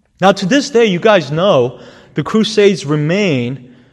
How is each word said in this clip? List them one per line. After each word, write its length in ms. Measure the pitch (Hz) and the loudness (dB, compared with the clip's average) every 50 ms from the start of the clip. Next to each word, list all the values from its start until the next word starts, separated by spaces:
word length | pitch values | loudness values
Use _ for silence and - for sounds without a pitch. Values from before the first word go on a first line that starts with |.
| _ _ _ _ | _ _ _ _
Now, 120 | 175 190 202 | 0 0 0
to 140 | 196 202 | 0 -2
this 240 | 170 233 285 277 - | -2 -2 -2 -2 0
day, 160 | - 226 240 | 0 0 2
you 120 | 220 180 170 | 2 0 0
guys 320 | - - 208 190 147 131 | 2 2 2 2 0 -2
know, 500 | 147 160 180 208 180 139 120 127 139 - - - - - _ _ _ | -2 -2 0 2 2 2 0 0 -4 -10 -18 -20 -20 -20 _ _ _
the 80 | - 147 | -6 -6
Crusades 640 | - - 220 214 - - - 202 202 202 151 - | -2 -2 -2 -2 0 2 2 2 2 2 0 -2
remain 920 | 143 151 151 147 151 175 202 214 190 143 127 120 120 135 135 - - - _ _ _ | -4 -2 -2 0 0 0 0 0 0 0 -2 -2 -4 -8 -10 -14 -20 -20 _ _ _